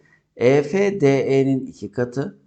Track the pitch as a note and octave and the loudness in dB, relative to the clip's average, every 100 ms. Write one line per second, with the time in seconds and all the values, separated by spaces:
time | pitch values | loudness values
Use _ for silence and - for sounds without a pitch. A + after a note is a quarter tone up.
0 | _ _ _ - A#2 C#3 D3 F#3+ G3+ G3 | _ _ _ -2 2 2 2 0 -2 2
1 | C#3+ C#3 B2 C3+ C3+ C3+ - - G2 - | 2 2 2 0 0 -2 -4 -12 -12 -6
2 | A#2+ C3+ C#3+ - | -6 -6 -10 -12